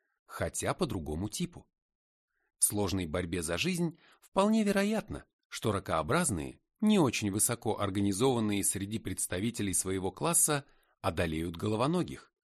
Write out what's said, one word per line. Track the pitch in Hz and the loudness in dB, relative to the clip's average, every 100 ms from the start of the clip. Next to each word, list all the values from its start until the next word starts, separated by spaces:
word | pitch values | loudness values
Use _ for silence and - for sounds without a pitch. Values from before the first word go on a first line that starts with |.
| _ _ - | _ _ -16
хотя | - 82 - 95 | -6 -4 -2 -4
по | 143 160 | -2 -2
другому | 82 73 76 104 | -4 -4 -4 -4
типу. | - 175 - - _ _ _ _ _ _ _ _ _ | -4 -6 -8 -20 _ _ _ _ _ _ _ _ _
В | - | 0
сложной | 104 98 95 85 | 2 0 0 0
борьбе | 90 90 90 | -2 -2 -4
за | 82 85 | -2 -2
жизнь | 180 175 170 - - _ | 0 0 -2 -4 -16 _
вполне | - - 208 220 | -4 2 4 4
вероятно, | 202 196 202 220 - - - _ _ | 4 2 0 -2 -4 -10 -12 _ _
что | - 117 | -4 -2
ракообразные – | 98 - 82 78 160 175 87 67 - _ _ | -2 0 -2 2 0 2 -2 -4 -10 _ _
не | 214 208 | 4 6
очень | 139 - 104 | 6 2 -2
высоко | 101 - 120 113 98 | 0 0 0 -2 -2
организованные | 101 98 101 95 135 120 107 101 | 0 2 2 4 2 2 0 0
среди | 90 98 98 110 | 0 -2 -4 -6
представителей | 107 90 - 92 113 - 101 | -6 -6 -4 -2 -4 -2 -2
своего | 90 92 95 92 | -2 0 -2 -2
класса, | - 151 170 - 147 - _ _ _ | -2 0 2 2 0 -4 _ _ _
одолеют | 98 80 87 78 87 85 | -4 -2 -2 -2 -4 -4
головоногих, | 107 107 135 180 139 131 - _ | -2 0 0 0 -2 -8 -16 _